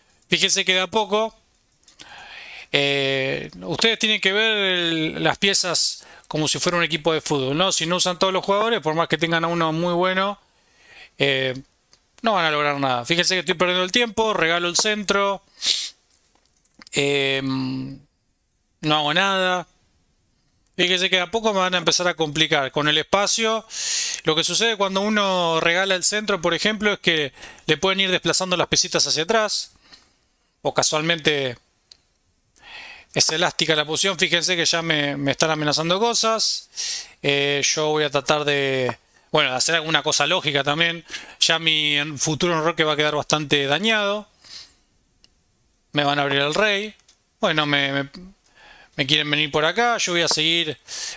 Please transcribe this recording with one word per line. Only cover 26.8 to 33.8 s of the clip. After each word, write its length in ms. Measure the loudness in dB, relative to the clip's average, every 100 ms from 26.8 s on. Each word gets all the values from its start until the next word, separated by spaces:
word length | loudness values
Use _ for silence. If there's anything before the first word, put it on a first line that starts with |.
| 0
es 60 | 2
que 340 | 2 2 0 -8 -20 -6
le 140 | -2 2
pueden 220 | 2 2
ir 100 | 0
desplazando 480 | 0 0 0 0 0
las 100 | 2
piecitas 380 | 0 0 0 0
hacia 160 | 0
atrás. 500 | 0 0 0 -4 -8 -16 _ -20 _ _ _ _ _ _
O 140 | -2
casualmente 840 | 2 2 2 0 0 0 0 -2 -6 _ _ _ -20 _ _ _ _ _ _ -20 -18 -18 -20 -6
es 140 | 0 0
elástica 460 | 2 0 0 0
la 80 | 0